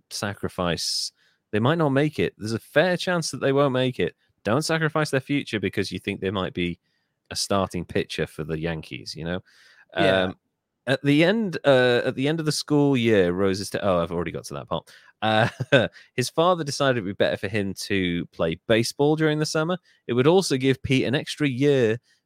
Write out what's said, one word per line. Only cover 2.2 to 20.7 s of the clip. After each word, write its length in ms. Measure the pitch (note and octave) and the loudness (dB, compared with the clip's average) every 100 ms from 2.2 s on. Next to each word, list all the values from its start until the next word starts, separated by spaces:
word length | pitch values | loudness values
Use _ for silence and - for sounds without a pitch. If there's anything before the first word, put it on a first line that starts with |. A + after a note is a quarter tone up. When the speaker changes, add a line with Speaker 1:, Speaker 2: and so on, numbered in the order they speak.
| F2 - | -2 -4
Speaker 1:
There's 140 | G#2+ | -6
a 60 | A2+ | -6
fair 380 | - D3 F#3 F3 | -2 2 2 0
chance 340 | - F3 D#3 | -2 -2 -4
that 100 | C3 | -2
they 100 | C3+ | 0
won't 200 | C3+ C#3+ | 2 2
make 260 | B2+ C3 A#2+ | 2 0 -2
it. 160 | F2 - _ _ | -4 -6 _ _
Don't 180 | G2 B2 | -2 0
sacrifice 460 | D#3 D#3+ D#3 D#3 D3+ | 0 0 0 0 0
their 100 | C3+ | -2
future 400 | - C#3+ - A2 | -2 -4 -2 -2
because 320 | F#2+ - F#2 | -2 -2 -4
you 80 | F2+ | -6
think 220 | - F#2+ | -6 -4
they 100 | F#2+ | -2
might 220 | F#2+ F2+ | -2 -2
be 260 | - F2 E2+ _ _ _ _ - | -2 -4 -6 _ _ _ _ -12
a 40 | |
starting 500 | F2 - G2 F#2 F2 | -8 -2 0 0 -4
pitcher 400 | E2 G2+ D#2 - D#2 | -4 -4 -4 -4 -6
for 160 | - | -8
the 140 | D#2 D#2+ | -8 -6
Yankees, 560 | E2 D#2+ - B1 - | -4 -6 -10 -14 -12
you 80 | - | -10
know? 160 | E2 F#2 - _ - - _ | -6 -6 -10 _ -20 -20 _
Speaker 2:
Yeah. 280 | - G2 F#2+ | -2 0 2
Speaker 1:
Um, 120 | F#2 - _ _ _ _ - | 0 -6 _ _ _ _ -4
at 160 | C3+ | -2
the 200 | C#3+ C#3+ | 2 2
end, 340 | E3 A3+ G3+ D#3+ | 2 2 -2 0
uh, 360 | C#3+ C3 B2+ A#2+ | 4 4 4 2
at 100 | - | 0
the 120 | B2 C#3 | -2 -2
end 120 | E3 | -2
of 60 | |
the 60 | D3+ | -2
school 460 | - - D3 C#3+ C3+ | -4 0 2 4 4
year, 340 | A2+ G#2 F2 | 4 4 4
Rose's 380 | F2+ G2 F#2+ F#2+ | 2 0 0 -4
t-, 80 | - | -2
oh, 200 | G2+ F2+ | 0 0
I've 100 | E2 | 0
already 200 | E2+ E2 | -4 -6
got 140 | C#2 | -8
to 80 | - | -10
that 120 | C#2+ A#1+ | -12 -8
part. 220 | E2+ - - - _ | -8 -8 -20 -20 _
Uh, 260 | A2 A2 A#2 - B2+ | 0 2 2 0 2
<laughs> 160 | C3+ G2 - - | 4 4 -4 -10
his 140 | - B2 | -6 -4
father 340 | - F3 F3 | 0 2 0
decided 340 | D3 - C#3 B2 | -2 -2 0 0
it 40 | |
would 160 | F#2+ G2 | -2 0
be 60 | |
better 140 | F#2 F2+ | 0 0
for 100 | G2 | -4
him 260 | G#2+ G2 | -4 -4
to 500 | - - G2 F2+ F2 - | -6 -2 0 0 -2 -4
play 320 | - E2 E2 - | -4 -2 -2 0
baseball 480 | A2+ A#2 - C#3+ | 2 0 0 0
during 220 | D#3+ D#3 D3+ | 2 0 0
the 80 | |
summer. 320 | D3+ D#3+ D#3+ F3+ _ _ - | -2 -2 -2 -6 _ _ -2
It 60 | |
would 120 | A#2+ C3+ | 2 4
also 300 | F#3+ F3 C3+ | 4 2 0
give 240 | C3+ | 0